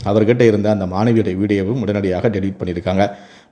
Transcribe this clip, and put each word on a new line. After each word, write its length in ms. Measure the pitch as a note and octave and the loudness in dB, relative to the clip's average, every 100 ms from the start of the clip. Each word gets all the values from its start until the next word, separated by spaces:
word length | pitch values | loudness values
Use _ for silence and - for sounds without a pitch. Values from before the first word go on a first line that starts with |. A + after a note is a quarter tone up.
| G2+ | -2
அவர்கிட்ட 360 | G#2 G#2+ B2 | 0 2 4
இருந்த 280 | A#2 G#2 G#2 | 4 4 0
அந்த 140 | G#2 F#2 | 0 -2
மாணவியுடைய 520 | F#2 A#2 A2+ G2 F#2 | -2 0 2 0 -2
வீடியோவும் 440 | G#2 G2+ F#2+ C3 | 0 0 0 -4
உடனடியாக 480 | G2+ G#2 G2 F2+ A#2 | -2 -2 -2 0 0
டெலீட் 320 | G2+ G2 F#2+ | -2 -4 -6
பண்ணியிருக்காங்க. 440 | F2+ F2 F#2 F#2+ G2+ - - - _ | -6 -4 -2 0 -2 -4 -20 -20 _